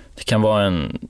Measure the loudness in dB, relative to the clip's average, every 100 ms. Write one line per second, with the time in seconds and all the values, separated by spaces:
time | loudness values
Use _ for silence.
0 | -20 -12 -2 0 2 2 2 0 -4 -8